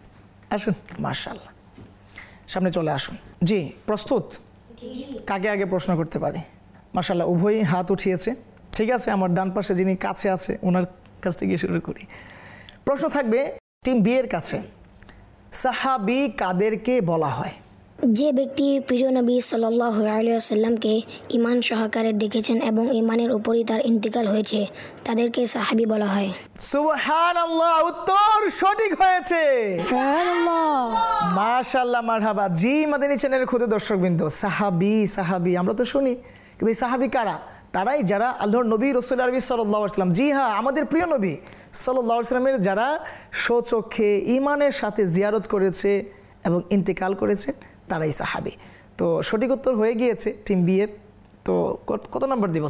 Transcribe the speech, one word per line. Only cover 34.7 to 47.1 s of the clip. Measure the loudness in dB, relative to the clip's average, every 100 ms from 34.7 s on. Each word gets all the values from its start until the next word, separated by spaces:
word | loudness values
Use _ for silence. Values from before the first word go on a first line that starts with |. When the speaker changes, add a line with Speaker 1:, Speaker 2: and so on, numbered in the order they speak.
| 2 2 2 0 -2
Speaker 1:
সাহাবী | -2 0 0 0
আমরা | 0 -2
তো | -2
শুনি, | 0 0 -2 -8 -20 -20 -4
কিন্তু | -2
এই | 0
সাহাবী | 0 0 0 0
কারা? | -2 -4 -10 -20 -8 -4
তারাই | 0 0 0
যারা | 0 0 -2
আল্লাহর | 0 2 2
নবী | 2 2
রসুল | 0 0 0 0
আরবি | 0 0
সাল্লাল্লাহু | -2 0 0
আলাইহি | -2
ওয়াসাল্লাম, | 0 0 2
জি | 2 2
হ্যাঁ, | 0 0
আমাদের | 0 0 0
প্রিয় | 0 2
নবী | 0 0 -4 -12 -20 -12 -6
সাল্লাল্লাহু | -2 0 0 0
আলাইহি | 0
ওয়াসাল্লামের | 0 2 2 0
যারা | 0 0 -2 -6 -16 -12 -6 0
স্বচক্ষে | 0 0 -2 -2 0 2 2 2 2
ঈমানের | 2 2 2 0
সাথে | -2 0 2
জিয়ারত | 2 2 0 0
করেছে | 0 0 0 0 0 -2 -14 -20 -8 -2
এবং | -2 0 0
ইন্তেকাল | 0 -2 -2